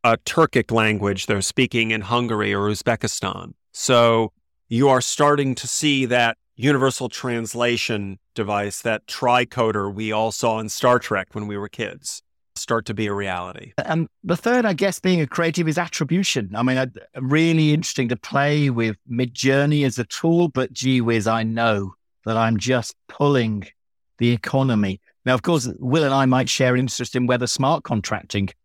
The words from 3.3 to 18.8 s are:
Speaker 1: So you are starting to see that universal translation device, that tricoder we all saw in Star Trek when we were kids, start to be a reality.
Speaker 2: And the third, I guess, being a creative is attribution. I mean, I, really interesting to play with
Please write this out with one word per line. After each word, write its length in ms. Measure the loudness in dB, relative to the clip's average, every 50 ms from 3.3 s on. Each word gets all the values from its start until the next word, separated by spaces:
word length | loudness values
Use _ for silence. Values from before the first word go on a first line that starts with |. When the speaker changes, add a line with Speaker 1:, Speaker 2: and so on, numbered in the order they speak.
| -8 -8 -14 -16 -20 _ _ _
Speaker 1:
So 600 | _ -8 2 4 6 6 6 6 4 2 0 -2 _ _ _ _ _ _ _ _
you 200 | 0 2 4 4
are 120 | 4 4
starting 540 | 2 -2 0 2 4 4 4 2 0 -2 -4
to 140 | -6 -6 -6
see 380 | -6 -2 0 0 2 2 0
that 320 | 2 2 2 2 2 0 _ _ _ _
universal 520 | -2 2 2 4 4 2 0 0 -2 -8 -8
translation 1080 | -8 -6 -6 -4 -4 -4 -4 -6 -2 0 0 0 2 0 -2 -4 -4 -4 -6 -8 -12 -16 _ _ _
device, 480 | -6 -4 -2 -2 -2 -2 -4 -8 -6
that 240 | -4 -4 -4 -4 _
tricoder 840 | -12 -8 -2 0 2 2 2 0 -2 -2 0 0 0 0 -2 -4 -4
we 180 | -6 -6 -6 -2
all 220 | -2 0 -2 -2
saw 260 | -2 -2 -2 0 0 -2
in 100 | -6 -8
Star 300 | -6 0 4 4 4 4
Trek 300 | 2 -2 -4 -4 -4 _
when 140 | -10 -10 -8
we 100 | -6 -6
were 120 | -8 -8 -10
kids, 540 | -8 -8 -8 -8 -8 -12 -14 -14 -14 -14 _ _ _ _ _ _ _
start 280 | -14 -6 -4 -4 -4 -2
to 80 | -4 -4
be 120 | -4 -4
a 60 | -2
reality. 600 | -2 -4 -4 -4 -6 -6 -8 -10 -14 -16 -20 -8 _ -6
Speaker 2:
And 300 | -4 -2 -2 -2 -2 -4 _ _ -4
the 120 | -4 -4
third, 280 | -2 0 0 2 2 2
I 80 | 0
guess, 260 | 0 0 0 -2 -2 0
being 220 | 0 2 2 2
a 60 | 0
creative 420 | -2 0 0 0 0 0 0 -2 0
is 100 | 0 -2
attribution. 760 | -4 -4 -4 -6 -2 0 0 0 0 0 -2 -2 -4 -4 -4
I 80 | -2
mean, 160 | 0 0 2 0
I, 100 | -2 -4 -6 -16 -20 _ _ -8
really 520 | -2 0 2 4 4 4 4 4 4 4
interesting 360 | 2 0 -2 -4 -4 -2 -2 -2
to 80 | -2
play 540 | -6 -6 -4 -2 0 0 2 2 2 2 2
with 260 | 0 0